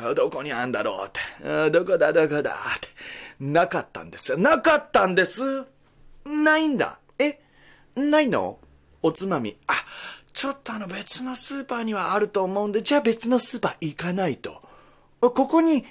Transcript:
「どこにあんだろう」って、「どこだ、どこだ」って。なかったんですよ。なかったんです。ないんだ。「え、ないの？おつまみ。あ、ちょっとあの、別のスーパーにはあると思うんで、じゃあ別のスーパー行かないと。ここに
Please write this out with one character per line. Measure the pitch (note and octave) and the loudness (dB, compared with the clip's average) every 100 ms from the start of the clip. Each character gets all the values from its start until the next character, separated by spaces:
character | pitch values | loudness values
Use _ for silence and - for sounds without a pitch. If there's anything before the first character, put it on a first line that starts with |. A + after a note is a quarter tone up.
| A#2 C3+ | -2 0
「ど | B2+ | 0
こ | C3+ | -2
に | D3 | -6
あ | A#2+ | -4
ん | B2+ | -4
だ | A2 | -2
ろ | A2 F#2+ G2 | -2 -4 -8
う」 | |
っ | |
て、 | - - - C#3+ D3+ D#3 | -8 -10 -10 -4 0 4
「ど | E3 F#3 | 4 2
こ | E3+ | 2
だ、 | D3+ | 4
ど | E3 D#3 | 4 2
こ | D3 | 0
だ」 | - - - - | -2 -6 -6 -6
っ | |
て。 | - - - - - - | -8 -16 -18 -18 -18 -10
な | C#3 D#3+ F3+ | 0 2 2
か | E3+ | 0
っ | - | -6
た | - | -12
ん | E2+ | -14
で | - | -8
す | - | -4
よ。 | C#3 | 2
な | B3+ D#4+ | 4 4
か | E4 D4 | 4 2
っ | - | 4
た | - - | 4 4
ん | F#3+ | 2
で | F#3 | 0
す。 | A3 C4+ C4+ - _ _ _ - - | 0 -2 -4 -8 _ _ _ -20 -18
な | C#4+ D4+ D4+ D#4 | -8 0 4 4
い | D#4 | 2
ん | A#3 | 0
だ。 | - - _ - | -2 -4 _ -2
「え、 | D4 - _ _ - - _ B3 | -2 -2 _ _ -20 -20 _ -4
な | D4 D4+ | 2 4
い | C#4 | 4
の？ | C3 F#2 - - _ _ - | 0 -2 -8 -20 _ _ -2
お | D#3+ | -2
つ | D#3+ F#3+ | 0 -2
ま | D#3+ | -2
み。 | G#2+ - - | -4 -8 -4
あ、 | - - - - - - | -4 -4 -16 -16 -18 -12
ち | - C4+ | -6 -6
ょ | |
っ | C#4 | -6
と | - | -10
あ | A3 | -10
の、 | F#3 | -8
別 | G3 G#3 - | -10 -4 -4
の | B3+ B3+ | -4 -6
ス | - C#4 | -6 -6
ー | C4+ | -6
パ | A#3 | -6
ー | |
に | A3 | -4
は | G#3 F3 G3+ | -4 0 0
あ | |
る | G#3 | 0
と | G3 | 0
思 | F#3 G3 G#3 | 0 0 0
う | |
ん | |
で、 | G#3 | -2
じ | F#3+ C#4+ | 2 2
ゃ | |
あ | |
別 | A#3 A3+ A3+ | 2 0 0
の | B3 | 2
ス | - A#3+ | 0 -2
ー | |
パ | F3+ | -2
ー | - | -2
行 | D#3 - | -8 -6
か | E3+ | -4
な | F#3 F3+ | -2 -2
い | A#2+ | -4
と。 | - - - - - _ _ - | -10 -14 -20 -20 -20 _ _ 0
こ | A#3+ | 2
こ | A#3+ C4+ E4 | 4 4 4
に | E4 C#4+ - | 4 2 0